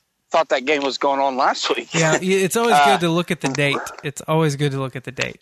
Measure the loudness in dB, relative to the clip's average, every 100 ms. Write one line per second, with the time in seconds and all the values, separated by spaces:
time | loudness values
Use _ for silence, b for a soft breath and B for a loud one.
0 | _ _ -2 0 2 0 0 0 0 -2
1 | 0 2 0 2 0 0 -2 -4 -2 0
2 | 2 2 2 0 0 0 2 4 4 4
3 | 2 0 -2 -4 -2 0 0 0 -6 -10
4 | -10 -10 -2 0 2 0 -2 -2 -6 -8
5 | -12 -6 -6 -6